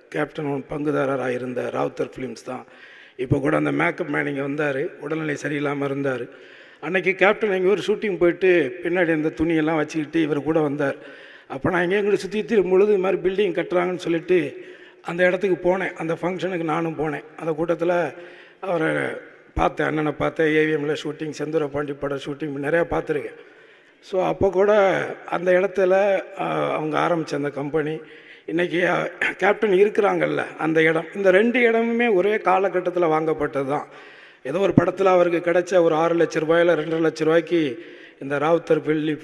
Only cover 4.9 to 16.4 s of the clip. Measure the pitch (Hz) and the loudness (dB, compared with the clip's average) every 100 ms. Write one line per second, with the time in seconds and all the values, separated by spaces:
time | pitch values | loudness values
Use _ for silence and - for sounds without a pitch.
4.9 | - 151 160 156 143 147 147 143 143 139 | -8 -6 -4 -4 -6 -6 -4 -4 -2 -2
5.9 | 139 139 127 117 - - - - - 156 | -2 -2 -4 -8 -14 -20 -20 -20 -12 -4
6.9 | 190 175 185 190 214 220 190 180 196 160 | -2 0 2 2 2 0 2 2 2 0
7.9 | 208 214 175 175 170 190 175 135 123 170 | -2 -2 2 2 4 4 4 2 -2 -4
8.9 | 175 165 160 156 156 160 165 156 160 151 | 0 2 2 0 -2 0 2 2 0 -2
9.9 | 160 143 165 156 143 139 160 151 143 143 | -4 -2 0 0 0 0 0 0 0 -2
10.9 | - - - - - - 135 165 175 175 | -4 -12 -20 -20 -20 -14 -4 -2 0 0
11.9 | 196 202 202 190 208 165 220 180 185 208 | 0 2 0 0 -4 2 2 4 4 6
12.9 | 202 185 180 175 190 208 170 165 180 180 | 4 2 0 0 0 0 0 -2 0 0
13.9 | 180 160 165 160 180 147 - - - - | -4 -2 -2 2 2 2 -6 -16 -20 -20
14.9 | - - 170 180 185 202 180 175 185 170 | -16 -8 0 2 2 0 0 2 0 -2
15.9 | - 160 165 165 185 | -6 -6 -4 -4 -4